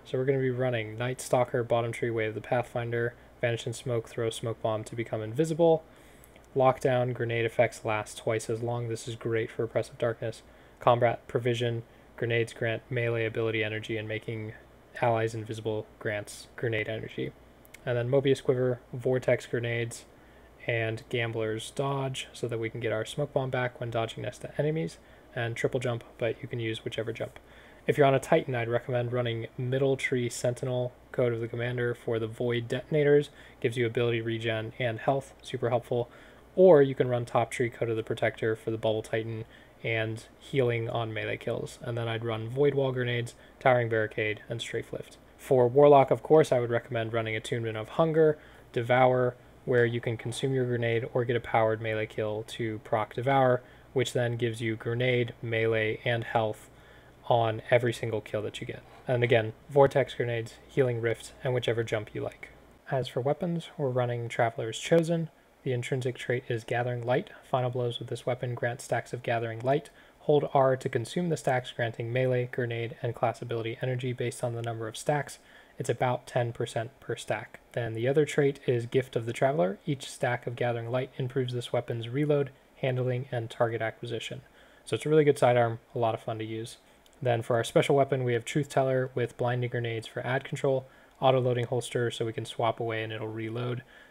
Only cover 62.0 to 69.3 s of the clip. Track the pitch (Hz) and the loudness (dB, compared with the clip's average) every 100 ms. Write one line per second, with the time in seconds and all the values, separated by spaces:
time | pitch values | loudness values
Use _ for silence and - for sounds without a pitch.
62 | 107 - 113 - - - - - - 135 | -4 -8 -8 -10 -18 -20 -20 -18 -4 -4
63 | 120 135 127 151 180 170 - - 139 123 | -2 -2 -2 0 -2 -4 -6 -4 -2 0
64 | 120 120 117 - 117 - 113 107 - 170 | 0 -2 -4 0 0 0 -6 -6 2 4
65 | 160 170 160 _ _ _ 139 123 120 135 | 4 0 -2 _ _ _ -4 -4 -2 -2
66 | 127 120 - 123 - 117 - 120 123 123 | -2 -4 -2 -4 -2 -6 -4 -2 -2 -2
67 | 117 135 202 - - 131 127 123 120 117 | 0 0 -2 -12 -4 -2 -2 -2 -4 -4
68 | 120 120 - 120 123 120 120 117 - 123 | -8 -8 -4 -4 -4 -4 -4 -4 -4 -4
69 | - 123 123 | -4 -8 -4